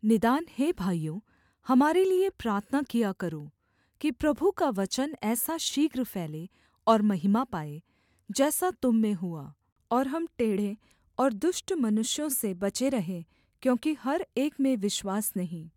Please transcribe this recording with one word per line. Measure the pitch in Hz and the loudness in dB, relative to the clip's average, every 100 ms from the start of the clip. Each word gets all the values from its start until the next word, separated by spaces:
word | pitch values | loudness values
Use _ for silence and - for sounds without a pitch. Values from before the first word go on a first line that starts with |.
निदान | 214 226 226 262 339 | 4 4 4 0 -2
हे | - 285 | -2 -2
भाइयों, | 359 185 175 156 165 - _ _ _ - | 0 -2 -2 -4 -8 -12 _ _ _ 2
हमारे | 254 294 330 381 | 4 6 4 4
लिए | 370 392 | 4 2
प्रार्थना | - 233 202 208 277 | -2 -2 -2 -2 -2
किया | 277 233 214 | -2 0 0
करो | 185 175 156 147 _ _ _ _ _ | -2 -6 -6 -12 _ _ _ _ _
कि | 294 | -4
प्रभु | 254 302 262 349 | -2 -2 2 0
का | - 320 | 2 0
वचन | 196 190 - 277 302 | 0 -2 -2 -4 -4
ऐसा | 208 226 - 320 | -2 -2 -2 -4
शीघ्र | - - 302 254 | -4 0 0 0
फैले | 247 202 165 156 170 _ _ _ - | -4 -4 -8 -8 -12 _ _ _ 4
और | 220 | 4
महिमा | 208 190 180 208 | 4 2 2 2
पाए, | 262 185 151 147 - _ _ _ _ | 0 -6 -8 -12 -18 _ _ _ _
जैसा | 208 277 294 370 | 0 2 2 -2
तुम | - 262 226 | -2 0 2
में | 220 | 2
हुआ। | 202 175 165 143 151 _ _ _ | 0 -4 -8 -12 -18 _ _ _
और | 240 269 | 0 0
हम | 311 330 _ | -2 -6 _
टेढ़े | 226 196 208 208 _ _ _ - | 0 0 -2 -6 _ _ _ 0
और | 262 | 0
दुष्ट | 208 320 370 - | 2 -2 -2 -4
मनुष्यों | 370 233 214 226 - 302 | 0 2 2 0 -2 -2
से | 269 220 | -2 -4
बचे | 180 196 - 262 | -2 -4 0 0
रहें, | 269 170 180 170 _ _ _ | 0 -4 -6 -10 _ _ _
क्योंकि | 254 247 302 | 0 2 0
हर | 302 262 294 - - | -2 -2 -2 -2 -2
एक | 285 - | -2 2
में | 269 254 | 0 2
विश्वास | 202 - 196 196 208 - | 0 -2 -4 -2 -2 -4
नहीं। | 180 170 160 | -6 -6 -12